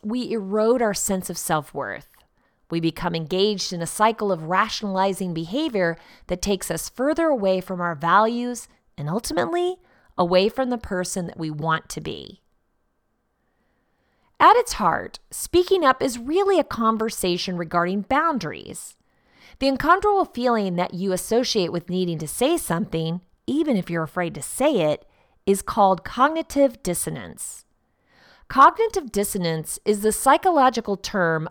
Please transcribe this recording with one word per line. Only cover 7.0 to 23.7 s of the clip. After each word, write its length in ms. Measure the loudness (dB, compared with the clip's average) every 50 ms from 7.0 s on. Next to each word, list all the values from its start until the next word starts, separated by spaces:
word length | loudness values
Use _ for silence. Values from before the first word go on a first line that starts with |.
| 0 0 0 2 2
away 340 | 2 0 2 2 2 0 0
from 220 | -2 -6 -6 -4 -4
our 120 | -4 -4
values 720 | -4 0 4 6 6 6 4 2 -2 -4 -4 -6 -8 -12 -16 _ _ _ _ _
and 140 | -10 -6 -4
ultimately 640 | -4 -4 -4 -2 -2 -2 -2 0 0 0 0 -2 -2 -6 _ _ _ _ _ _ _
away 320 | 0 0 4 4 4 4 4
from 220 | 2 0 -2 -2
the 80 | -2 -4
person 480 | -6 -6 -4 -4 -4 -4 -4 -6 -6
that 100 | -6 -6
we 140 | -6 -6 -6
want 400 | -6 -4 -2 -2 -2 -2 -2 -8
to 100 | -12 -10
be. 400 | -10 -10 -10 -10 -12 -16 -18 -20 _ _ _ _ _ _ _ _ _ _ _ _ _ _ _ _ _ _ _ _ _ _ _ _ _ _ _ _ _ _ _ _ _ _ _ _ _ _ _ _
At 160 | 6 8 8
its 160 | 8 4 0 -2
heart, 460 | 0 0 0 0 0 -4 -8 -14 -18 -20 _
speaking 540 | -12 -12 -10 2 2 2 4 4 2 4 4
up 180 | 4 4 4 0
is 160 | -2 -2 -4
really 400 | -6 -2 0 2 2 4 4 2
a 60 | 2
conversation 920 | 0 -2 0 0 0 2 2 -2 -4 -4 -2 -2 -2 0 -2 -2 -4 -4 -6
regarding 480 | -6 -2 0 0 0 0 0 -4 -2 0
boundaries. 880 | 0 2 2 2 0 -2 -4 -6 -10 -10 -14 -14 -16 -16 -16 -18 -20 _ _ _ _ _ _ _ _ _ _ -20 -8 -2
The 100 | 0 0
uncomfortable 560 | 0 2 4 4 4 6 6 4 4 4 2
feeling 520 | 0 -2 -2 0 2 2 2 0 -2 0
that 180 | -2 -2 -2 -4
you 180 | -6 -4 -2 -2
associate 600 | -2 -2 0 2 2 2 2 0 0 0 0 -2
with 180 | -6 -6 -4
needing 260 | -2 -2 -2 -2 -2 -4
to 60 | -6
say 300 | -8 -4 0 2 2 2
something, 640 | 0 0 -2 -2 -2 -2 -4 -4 -4 -4 -4 -6 -6 -8 _ _ _ _
even 300 | -4 -2 -2 0 0